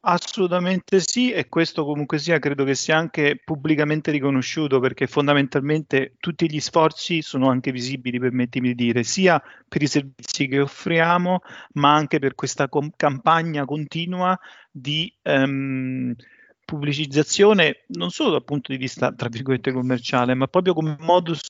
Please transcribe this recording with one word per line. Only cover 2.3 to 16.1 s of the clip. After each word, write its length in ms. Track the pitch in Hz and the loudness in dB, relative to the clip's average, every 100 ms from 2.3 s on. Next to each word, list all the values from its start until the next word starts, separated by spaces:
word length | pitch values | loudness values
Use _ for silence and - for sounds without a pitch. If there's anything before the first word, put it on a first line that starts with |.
| 165 | 0
credo 240 | 143 139 | 0 0
che 100 | 135 | 0
sia 220 | 135 - 156 | 0 2 0
anche 460 | 165 - 147 143 | 0 0 0 0
pubblicamente 680 | - 156 147 156 151 156 156 | -6 -6 0 2 2 0 0
riconosciuto, 680 | 147 135 135 127 - 151 131 | -2 0 0 -2 -4 0 2
perché 280 | 127 127 135 | 2 -2 -2
fondamentalmente 1080 | - 143 143 139 147 139 156 156 135 135 _ | 0 2 2 2 0 0 -2 0 -2 -2 _
tutti 300 | - 160 165 | -8 -2 -2
gli 120 | 151 | -2
sforzi 600 | - 170 160 - - 170 | -2 2 2 0 -4 -4
sono 280 | 151 139 131 | -2 0 2
anche 240 | 127 127 | 2 0
visibili, 440 | 127 123 135 123 123 | -4 -4 -4 -4 -2
permettimi 520 | 123 127 123 131 123 | -2 0 -2 -2 -2
di 160 | 120 120 | 0 0
dire, 180 | 117 | 0
sia 380 | 113 - 185 156 - - _ | -2 2 4 2 0 -20 _
per 140 | - | -2
i 60 | 143 | 0
servizi 600 | 147 135 _ 117 - 139 | 0 -2 _ -10 -4 -2
che 140 | 135 | 0
offriamo, 800 | 139 - - 165 165 175 180 180 - - - | -2 -4 -2 2 4 2 2 -2 -4 -20 -10
ma 200 | - 143 | 2 4
anche 240 | 151 151 156 | 6 4 0
per 160 | 139 - | 0 -4
questa 340 | 135 - 139 | -8 -2 -2
com-, 220 | 151 147 - | -2 -4 -2
campagna 680 | 147 135 156 165 165 147 135 | -2 0 2 2 2 -4 -4
continua 760 | 147 147 165 170 180 180 185 - - _ | -6 -6 -6 -6 -2 -2 -2 -6 -20 _
di, 420 | 147 127 151 175 _ | -12 -6 -4 -4 _
ehm, 920 | - 143 135 135 135 131 131 131 127 | 0 2 2 -2 -4 -4 -4 -4 -6